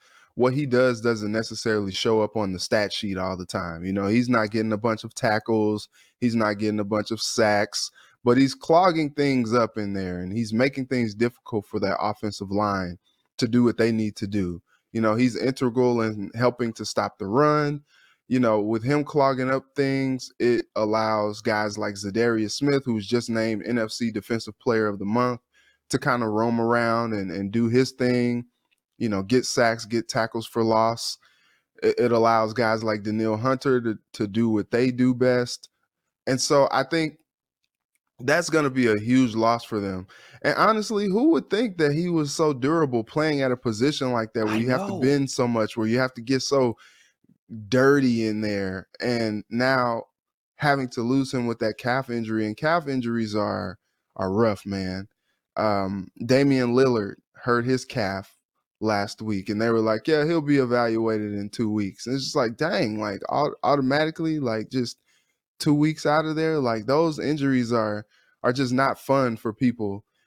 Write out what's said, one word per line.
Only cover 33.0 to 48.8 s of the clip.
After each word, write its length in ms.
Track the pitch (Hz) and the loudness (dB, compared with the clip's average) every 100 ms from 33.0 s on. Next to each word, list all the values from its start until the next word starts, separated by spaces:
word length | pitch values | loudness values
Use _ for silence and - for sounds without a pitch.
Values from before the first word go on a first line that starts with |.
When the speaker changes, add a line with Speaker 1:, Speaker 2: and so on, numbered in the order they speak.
Speaker 1:
Danielle 360 | 104 107 110 107 | -2 -2 0 0
Hunter 440 | 127 131 143 127 | 0 0 0 0
to, 160 | 117 107 _ | 0 -6 _
to 140 | - 107 | -6 -4
do 200 | 101 117 | 0 2
what 200 | 107 98 | 0 0
they 220 | 120 131 | 0 0
do 240 | 123 127 123 | 2 2 4
best. 540 | 127 123 123 - - _ _ _ _ _ - | 2 2 0 -8 -16 _ _ _ _ _ -4
And 120 | 131 | -2
so 280 | - 147 135 | 2 4 4
I 120 | 131 | 2
think 340 | 131 165 156 - _ _ _ _ _ _ _ _ _ - | 0 -2 -4 -6 _ _ _ _ _ _ _ _ _ -8
that's 320 | 123 160 170 | 0 0 2
gonna 180 | 156 147 | 0 0
be 160 | 131 120 | 2 2
a 140 | 107 | 2
huge 340 | 107 127 127 | 2 4 4
loss 300 | 110 113 120 | 2 2 0
for 160 | - 110 | -2 -4
them. 260 | 98 92 95 - - - | -4 -6 -10 -18 -20 -6
And 100 | - 143 | -2 2
honestly, 520 | 185 220 202 208 208 | 4 2 0 -2 0
who 240 | 190 302 | 2 4
would 180 | 311 - | 2 0
think 300 | 196 247 175 | -2 -2 0
that 140 | 151 | 0
he 160 | 147 175 | 0 0
was 220 | 170 147 | 0 -2
so 220 | 143 156 | 0 0
durable 500 | 135 131 165 147 120 | 0 0 2 2 0
playing 380 | 110 156 156 147 | -2 -2 0 0
at 100 | 131 | 0
a 60 | 123 | -2
position 540 | 123 107 135 147 131 | -2 0 0 0 -2
like 220 | 120 110 | -2 -2
that 120 | 117 110 | -2 0
where 80 | |
Speaker 2:
I 60 | 110 | 0
Speaker 1:
you 100 | 120 | 0
have 160 | 127 196 | 0 -2
to 60 | |
Speaker 2:
know. 80 | 190 | 0
Speaker 1:
bend 320 | 131 143 135 | 2 2 0
so 160 | - 123 | 0 0
much, 280 | 117 107 - | 0 -2 -2
where 120 | 110 | 0
you 100 | 120 | 0
have 160 | 131 | -2
to 80 | 123 | -4
get 220 | 117 135 | -2 -2
so 340 | - 139 123 110 - _ _ _ _ _ - 113 104 | 0 2 2 -2 -12 _ _ _ _ _ -18 -16 -2
dirty 600 | 127 131 143 131 117 110 | 4 6 6 4 2 0
in 140 | 107 | 0
there? 460 | 107 101 95 92 | -2 -2 -4 -6